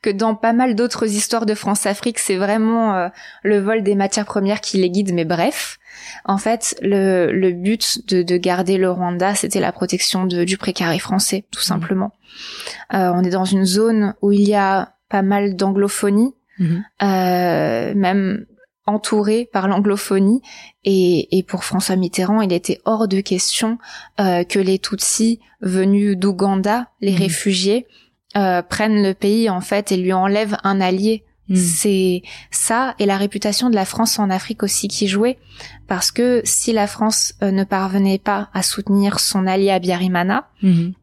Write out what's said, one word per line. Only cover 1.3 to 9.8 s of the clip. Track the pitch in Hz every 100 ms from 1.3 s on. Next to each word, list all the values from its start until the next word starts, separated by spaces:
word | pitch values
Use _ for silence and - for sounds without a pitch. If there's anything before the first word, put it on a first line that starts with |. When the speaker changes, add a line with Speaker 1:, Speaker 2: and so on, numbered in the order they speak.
| 233 220
Speaker 1:
de |
France-Afrique, | 214 - 214 - 302 240 226
c'est | - 190
vraiment, | 196 220 220 233 220
euh, | 190 175 - - -
le | 190 208
vol | 196 226
des | 196 196
matières | 196 214 208
premières | 208 196 208
qui | - 196
les | 180
guide. | 180 196
Mais | 175
bref, | 165 170 196 - - - - - - -
en | - 196
fait, | 220 226 - -
le, | 190 196 190 185 170
le | - 190
but | 175 185 220 - - -
de, | 185
de | 175 180
garder | 185 180 185 190
le | 185
Rwanda, | 180 180 175 190
c'était | 202 - 202
la | 170
protection | -